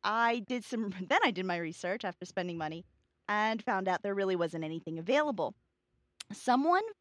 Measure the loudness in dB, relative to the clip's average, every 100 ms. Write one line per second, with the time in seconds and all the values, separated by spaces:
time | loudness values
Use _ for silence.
0 | 0 2 4 2 -2 -6 -4 -4 -4 -4
1 | 0 2 4 0 -2 -2 -4 -4 -4 -2
2 | -4 -8 -8 -4 -4 -2 -4 -6 -14 _
3 | _ _ -2 2 2 0 0 0 2 0
4 | 0 0 2 2 0 -2 -4 -6 -6 -6
5 | 2 2 2 0 -4 -6 _ _ _ _
6 | _ -20 -16 -4 2 4 4 4 2 -8